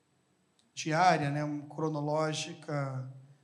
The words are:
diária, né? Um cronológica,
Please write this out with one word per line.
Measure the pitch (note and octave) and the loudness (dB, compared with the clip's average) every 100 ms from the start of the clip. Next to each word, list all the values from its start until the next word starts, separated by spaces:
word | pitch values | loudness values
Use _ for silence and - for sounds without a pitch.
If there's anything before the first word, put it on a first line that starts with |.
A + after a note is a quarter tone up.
| _ _ _ _ _ _ _ | _ _ _ _ _ _ _
diária, | - D#3+ D#3 F3+ D#3 C#3+ | -8 0 4 6 6 4
né? | D3 | 0
Um | D3+ D3 D3 | -2 -4 -8
cronológica, | D3+ D#3+ D3+ D3 D#3 D#3 D3+ E3+ E3+ - C#3+ C3+ C3 B2+ - - - | -4 -2 0 0 0 0 -2 -6 -10 -6 -4 -4 -4 -8 -12 -20 -20